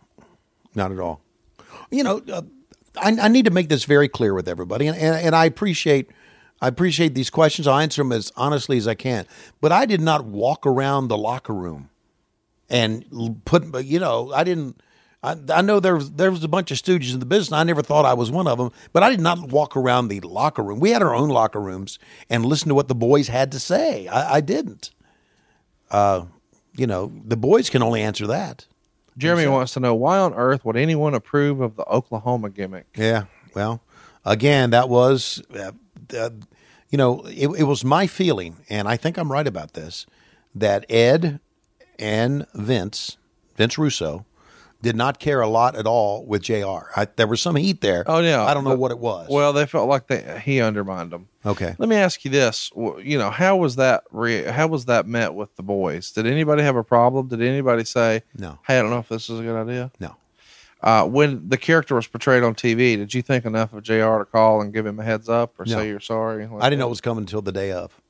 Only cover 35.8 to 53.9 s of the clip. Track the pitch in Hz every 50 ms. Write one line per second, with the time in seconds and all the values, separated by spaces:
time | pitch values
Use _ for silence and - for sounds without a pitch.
35.8 | _ _ - - - - 131 117 113 117 113 110 - - _ _ _ _ _ _
36.8 | _ _ - 139 135 123 123 - - - - - 139 147 180 156 156 139 143 120
37.8 | 120 127 143 175 202 180 - - 190 170 135 98 87 82 82 - _ - 104 104
38.8 | 101 104 120 113 - 160 170 190 170 147 135 143 151 135 95 85 76 78 - 82
39.8 | 78 80 - - - _ _ _ _ _ _ _ _ _ - - 107 104 101 101
40.8 | - - 113 113 117 120 139 165 170 165 143 147 - _ _ _ _ _ _ _
41.8 | _ _ _ - 107 107 107 110 117 127 143 143 151 - - - 104 113 131 107
42.8 | 90 104 - - - - - _ _ _ _ _ _ _ _ - 110 120 - -
43.8 | 156 147 - - 85 78 73 87 107 _ _ _ _ _ _ _ _ _ _ _
44.8 | - 120 113 110 120 135 139 - - 151 143 131 117 107 110 113 120 127 - 110
45.8 | 107 110 117 120 107 101 101 117 - 131 104 101 82 - 113 107 98 95 95 85
46.8 | - - - 101 104 - _ - 113 104 117 113 - 175 165 143 165 196 185 -
47.8 | - 101 92 87 87 - 160 165 170 165 151 123 104 120 147 143 135 135 131 127
48.8 | 131 123 120 120 117 117 101 87 82 107 139 143 143 147 143 147 151 135 - 160
49.8 | 104 123 139 131 - - 135 85 - 64 80 90 107 139 139 131 117 110 104 104
50.8 | 101 95 95 90 85 85 85 87 92 _ _ _ - 104 101 - 95 85 90 -
51.8 | - 226 220 208 196 180 - - - 139 131 143 131 113 107 - - - - -
52.8 | 117 104 71 - - 139 147 135 107 101 - 131 180 190 196 185 170 139 120 127
53.8 | 131 131